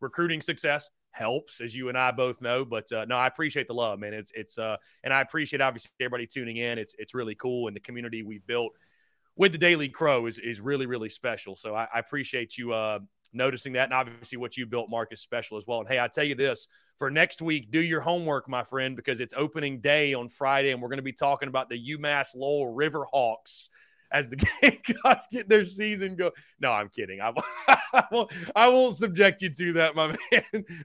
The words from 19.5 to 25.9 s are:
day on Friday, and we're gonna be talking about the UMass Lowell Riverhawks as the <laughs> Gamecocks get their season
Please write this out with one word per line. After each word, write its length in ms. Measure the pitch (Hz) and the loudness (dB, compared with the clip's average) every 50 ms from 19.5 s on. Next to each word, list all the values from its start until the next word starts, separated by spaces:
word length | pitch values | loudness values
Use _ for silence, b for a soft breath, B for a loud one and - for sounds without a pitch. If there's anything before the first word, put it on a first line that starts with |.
| - 160 147 139 135 123 | -2 -4 -4 -4 -4 0
day 340 | 104 143 147 151 147 143 135 | 2 4 4 4 4 2 0
on 160 | 123 120 123 | -2 -4 -8
Friday, 400 | - - 139 135 139 139 139 139 | -6 -2 0 2 2 4 2 2
and 100 | 131 120 | 0 -2
we're 80 | 123 120 | -4 -6
gonna 140 | 135 139 | -6 -6
be 100 | 131 135 | -6 -8
talking 360 | - - 147 139 139 - 143 135 | -4 0 0 2 2 0 -2 -2
about 200 | 127 131 127 120 | -2 -4 -4 -4
the 280 | 120 120 117 135 151 | -8 -10 -8 -8 -8
UMass 320 | 147 147 147 147 143 135 - - | -4 -2 0 0 0 0 -2 -6
Lowell 400 | 127 135 143 147 147 135 120 113 | -4 0 0 0 0 0 -2 0
Riverhawks 960 | 131 151 156 151 151 135 - - 139 123 113 110 - _ - - - - b b b b b b b b b | 0 0 0 0 -2 -4 0 2 2 2 2 0 -4 _ -8 -8 -8 -8 b b b b b b b b b
as 200 | - - 135 117 | 0 0 0 -2
the 60 | 123 | -2
<laughs> 100 | 135 - - - - | 0 0 0 6 6
Gamecocks 640 | 269 277 - - - - - - - 269 254 - - - | 6 6 6 4 0 -4 -2 4 6 6 6 6 2 -2
get 160 | 214 247 202 | -6 -4 4
their 200 | 190 220 214 196 | 6 6 6 6
season 500 | 175 190 196 214 214 | 2 -2 -4 -2 -2